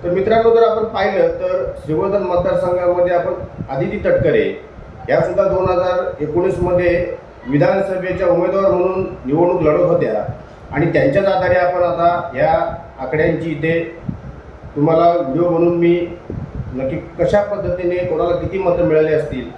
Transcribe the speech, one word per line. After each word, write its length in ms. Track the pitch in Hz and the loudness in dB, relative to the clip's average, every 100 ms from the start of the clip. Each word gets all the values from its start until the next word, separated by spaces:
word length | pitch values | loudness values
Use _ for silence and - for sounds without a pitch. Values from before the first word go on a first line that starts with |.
तर 80 | 175 | 0
मित्रांनो, 440 | 185 202 226 233 226 | 0 2 4 6 6
जर 80 | |
आपण 200 | 226 214 | 4 2
पाहिलं 440 | 214 202 196 190 165 | -2 -2 0 2 2
तर 440 | 165 180 185 151 - - | 0 -2 -2 -4 -8 -4
श्रीवर्धन 380 | 160 196 196 | -2 0 0
मतदारसंघामध्ये 920 | 180 175 180 175 180 175 175 175 180 175 | 0 0 0 0 0 0 0 2 2 2
आपण 180 | 185 - - - - | -2 -6 -10 -10 -8
आदिती 300 | 135 196 202 | -4 -4 -2
तटकरे 600 | 185 170 160 123 101 - - - - - - | 0 2 4 2 0 -4 -14 -20 -18 -16 0
या 120 | 147 | 0
सुद्धा 220 | 175 185 | 2 0
दोन 260 | 190 185 185 | 2 2 2
हजार 520 | 180 180 180 - - | 2 0 0 -2 -4
एकोणीस 380 | 151 170 185 175 | -2 0 0 0
मध्ये 580 | 175 175 175 175 180 - - - - | 0 2 2 0 -2 -8 -14 -16 -2
विधानसभेच्या 760 | 147 185 196 196 185 180 175 180 | 2 2 2 -2 -4 -4 -2 2
उमेदवार 440 | 170 180 196 196 | 2 2 2 2
म्हणून 360 | 180 185 190 180 - 127 | 2 0 0 -4 -6 -2
निवडणूक 360 | 156 175 - | 2 2 4
लढत 220 | 151 135 | 2 4
होत्या 500 | 131 131 - - - - - - - | 2 2 0 -2 -4 -10 -14 -20 -8
आणि 220 | 143 160 | -2 2
त्यांच्याच 320 | 147 135 196 196 | 2 2 2 2
आधारे 300 | 185 185 180 | 2 2 2
आपण 280 | 180 180 | 2 2
आता 480 | 175 170 170 175 - 123 | 0 2 2 0 -4 -2
या 400 | 156 - - - - - | 0 2 -2 -6 -14 -12
आकड्यांची 520 | 131 156 165 160 165 | -6 0 0 0 -4
इथे 440 | 143 160 165 165 - - - - - - - - - | -4 -2 -2 -4 -8 -10 -10 -14 -16 -20 -20 -10 -2
तुम्हाला 340 | 151 165 170 | 2 4 4
व्हिडिओ 340 | 170 135 160 | 2 0 0
बनवून 340 | 175 165 170 170 | 2 4 2 4
मी 300 | 170 175 170 - - - - - - | 2 2 0 -8 -12 -10 -10 -10 -8
नक्की 500 | 127 135 160 - - | -6 -4 -6 -8 -2
कशा 180 | 175 202 | 2 2
पद्धतीने 540 | 202 190 175 175 175 180 | 0 -4 -4 -2 -2 -2
कोणाला 400 | 180 160 175 175 | -2 -2 0 0
किती 220 | 165 190 | -2 -2
मतं 260 | 175 170 | 0 2
मिळाली 300 | 165 156 156 | 2 4 4
असतील 320 | 151 143 127 117 | 2 -2 -6 -10